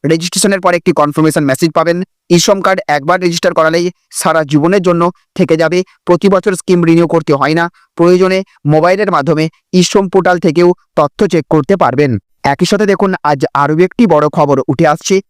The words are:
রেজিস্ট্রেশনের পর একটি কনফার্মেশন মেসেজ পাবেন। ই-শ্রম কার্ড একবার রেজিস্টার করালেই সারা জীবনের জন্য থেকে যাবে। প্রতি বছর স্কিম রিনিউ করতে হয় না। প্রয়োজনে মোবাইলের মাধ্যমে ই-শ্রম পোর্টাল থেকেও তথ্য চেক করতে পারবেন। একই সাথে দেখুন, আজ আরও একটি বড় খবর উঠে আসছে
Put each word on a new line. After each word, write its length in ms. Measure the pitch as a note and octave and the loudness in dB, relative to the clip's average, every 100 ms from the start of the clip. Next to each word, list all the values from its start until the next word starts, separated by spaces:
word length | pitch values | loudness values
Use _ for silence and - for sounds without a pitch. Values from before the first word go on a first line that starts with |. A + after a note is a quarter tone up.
| - | 0
রেজিস্ট্রেশনের 520 | E3 F3 - G#3 G3 | -2 -2 -2 -2 0
পর 140 | F3+ | 0
একটি 180 | F3 - | 0 -2
কনফার্মেশন 520 | D#3+ D3 D3+ D#3 D#3+ | 0 0 0 0 0
মেসেজ 260 | C#3+ C3 E3 | -2 -2 -2
পাবেন। 320 | E3 D#3+ F3 F#3+ _ _ | 0 -2 -4 -8 _ _
ই-শ্রম 300 | F3 - G3 | 0 2 0
কার্ড 200 | F#3+ F#3 - | 0 -4 -2
একবার 320 | D3 C#3+ F3+ | -4 -2 -2
রেজিস্টার 340 | F3+ E3+ F#3 | -2 -2 -2
করালেই 360 | D#3+ D#3+ E3+ F3+ - _ | 0 0 0 -4 -8 _
সারা 340 | - E3+ D#3+ | -6 -2 -2
জীবনের 380 | D3 D3 D#3+ G3+ | 0 0 2 0
জন্য 280 | F3+ E3+ F3 - _ | 0 0 -2 -4 _
থেকে 220 | - E3 D#3+ | -4 0 0
যাবে। 260 | D#3+ F3+ F#3 _ | 0 -2 -4 _
প্রতি 240 | - F3 G3 | -2 0 2
বছর 260 | F#3+ G#3 | 2 0
স্কিম 300 | F#3 - F3 | -4 0 2
রিনিউ 220 | E3 E3 E3+ | 4 2 2
করতে 280 | E3 D3+ | 0 0
হয় 200 | C#3 C#3 | -2 0
না। 160 | D#3+ E3+ _ _ | 0 -4 _ _
প্রয়োজনে 480 | - F3 F3+ F#3 F#3+ G3 _ D3 | 0 2 4 2 -2 -6 _ 0
মোবাইলের 440 | D#3 E3+ F#3+ G3+ | 2 2 0 0
মাধ্যমে 380 | E3 C#3 D#3 D#3+ _ _ | -2 0 -2 -2 _ _
ই-শ্রম 360 | F#3 F3 G3+ F#3+ | 0 2 0 0
পোর্টাল 300 | F#3+ F3+ F3+ | 0 0 0
থেকেও 360 | E3+ D#3 F3 F3 _ - | 0 2 0 0 _ -2
তথ্য 300 | D3 - G3+ | -2 -2 -2
চেক 180 | E3+ - | -2 0
করতে 260 | D#3 C#3 - | -2 0 0
পারবেন। 420 | C#3 B2 C#3+ G#2+ _ _ | 0 0 -2 -2 _ _
একই 220 | C#3 C#3 | -4 -2
সাথে 220 | F3 G3+ G3+ | 0 0 0
দেখুন, 280 | F#3+ G3 F#3 | 0 0 -2
আজ 220 | D3 C#3+ - | -2 -2 -2
আরও 240 | C#3 C#3+ D#3 | -2 -2 0
একটি 280 | F3+ - A3+ | 0 2 2
বড় 220 | D3+ D3 | 2 0
খবর 320 | E3+ C#3+ C3+ - | 0 0 0 -2
উঠে 180 | C3+ D#3+ | 0 0
আসছে 340 | D3+ - F#3+ | 0 -2 -4